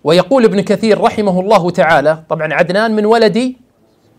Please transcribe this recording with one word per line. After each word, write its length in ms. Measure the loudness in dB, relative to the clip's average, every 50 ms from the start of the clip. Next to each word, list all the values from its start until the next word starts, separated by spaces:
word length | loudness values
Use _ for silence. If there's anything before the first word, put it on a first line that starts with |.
| 0
ويقول 420 | 2 2 2 2 2 2 2 2
ابن 160 | 2 2 0
كثير 400 | -2 -2 -2 -2 2 0 0 2
رحمه 380 | 2 -2 -2 -2 -4 -2 -2 -2
الله 320 | 0 0 0 0 0 -2
تعالى، 520 | -2 0 0 2 2 2 2 0 -2 -2 -6 _
طبعًا 240 | -6 -6 -4 -4 -2
عدنان 420 | -2 -2 -2 -2 -2 -2 -2 -2
من 100 | -2 0
ولد 480 | 0 2 2 2 2 0 0 -4 -4 -8 _ _ _ _ _ _ _ _ _ _ _ _